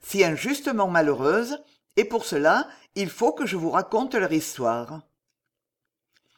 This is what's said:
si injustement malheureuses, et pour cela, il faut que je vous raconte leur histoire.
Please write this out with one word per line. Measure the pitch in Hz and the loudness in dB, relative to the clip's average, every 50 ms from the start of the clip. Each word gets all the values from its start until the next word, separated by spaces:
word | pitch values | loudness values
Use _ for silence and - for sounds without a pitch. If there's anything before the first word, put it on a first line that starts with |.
si | - - - 202 185 | -14 -4 2 2 2
injustement | 170 226 - - 240 285 277 - 285 254 214 196 185 | 2 2 -2 -2 -4 -4 -2 -2 -2 0 0 0 2
malheureuses, | 175 170 156 147 139 120 135 147 180 220 240 240 294 294 - _ _ _ _ _ - | 4 4 4 4 2 2 2 2 2 2 0 -2 -6 -10 -12 _ _ _ _ _ 0
et | - 226 | 0 0
pour | 220 233 226 - | 2 0 -4 -4
cela, | - 175 143 147 160 190 254 294 - - - _ _ - | -2 -2 2 4 4 4 4 0 -4 -10 -20 _ _ -6
il | 202 202 170 | -4 -4 -4
faut | - - 226 285 | -2 0 0 0
que | 311 - 277 | 0 0 -4
je | 202 190 | -4 -4
vous | 175 160 165 | -2 -2 0
raconte | 135 180 185 - - 220 254 254 247 | 0 0 0 0 -2 -2 -2 0 0
leur | 226 190 175 160 | 0 0 0 0
histoire. | 156 151 - - - 123 113 117 120 120 117 156 156 - _ _ _ _ _ _ _ _ _ _ _ _ _ _ _ _ _ _ _ _ _ _ _ _ _ _ | -2 -2 -4 -6 -2 -2 0 0 -2 -4 -8 -12 -16 -16 _ _ _ _ _ _ _ _ _ _ _ _ _ _ _ _ _ _ _ _ _ _ _ _ _ _